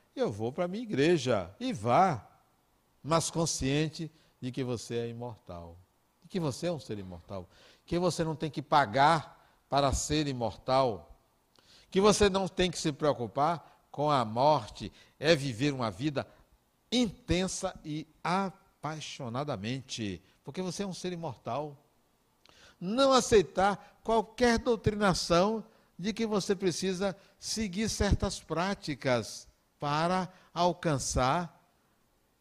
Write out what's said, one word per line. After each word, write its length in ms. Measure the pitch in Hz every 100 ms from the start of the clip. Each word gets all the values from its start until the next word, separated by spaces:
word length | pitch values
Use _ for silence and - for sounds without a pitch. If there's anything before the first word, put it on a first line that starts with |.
| _ -
eu 160 | 233
vou 200 | 101 113
para 140 | 135 175
a 20 |
minha 160 | 196
igreja." 720 | 240 131 151 175 123 110 90 -
E 120 | 262
vá, 560 | 175 107 131 190 123 - _ _ _ _ _ _ _
mas 300 | 131 165 -
consciente 800 | 165 165 - 135 143 156 156 156 - _ _
de 100 | 127
que 120 | 123
você 320 | 123 117 - 117
é 120 | 117
imortal. 720 | 117 120 107 - 87 85 85 _ _ _ _
De 60 | -
que 120 | 196
você 280 | 160 120 170
é 40 |
um 80 | 165
ser 180 | - 107
imortal. 520 | 95 87 - 98 90 _ - _ -
Que 140 | 170
você 240 | 180 156
não 120 | 160 151
tem 140 | 160
que 120 | 147
pagar 1040 | 143 151 123 113 143 165 - - _ _ _
para 220 | 139 139
ser 340 | - - 151 147
imortal. 920 | 127 113 - - 131 131 95 - - _ _ _ _ _ - _
Que 80 | 185
você 300 | 208 - 208
não 180 | 190 185
tem 240 | - 180
que 60 | -
se 140 | 170
preocupar 960 | 139 151 117 117 139 151 165 - _ _
com 180 | - 147
a 140 | 143
morte. 680 | 110 110 143 147 107 - 104 - - _
É 160 | 143 165
viver 380 | 139 107 147
uma 180 | 135 117
vida 340 | 92 147 135 - _ _ _ _ _ _
intensa 840 | 240 240 - - 170 185 - 185 -
e 240 | 165 151 - _
apaixonadamente, 2000 | 160 180 196 - _ _ 147 156 - - 131 120 147 120 104 135 123 - 107 87 - _
porque 180 | - 139
você 220 | 185 160
é 40 | 202
um 60 |
ser 200 | 175 185
imortal. 640 | 175 165 113 - 123 151 139 _ _ _ _ _ _ _ _ - _
Não 320 | 170 233 269
aceitar 880 | 262 - 220 170 - 190 196 - _
qualquer 540 | - 226 214 - 240 226
doutrinação 1080 | 254 226 220 208 208 170 - 170 196 220 208 _ _ -
de 160 | 180
que 120 | 214 226
você 300 | 208 - 190
precisa 600 | 190 - 185 180 196 - _ _
seguir 520 | - - 220 175 220
certas 500 | - 202 - 202 -
práticas 1080 | - 156 185 202 - 139 135 123 104 - - _ _ _
para 540 | 147 147 170 185 185 - _
alcançar 1040 | - 175 165 170 139 - 131 127 160 170 - _ _ _ _ _ _ _ _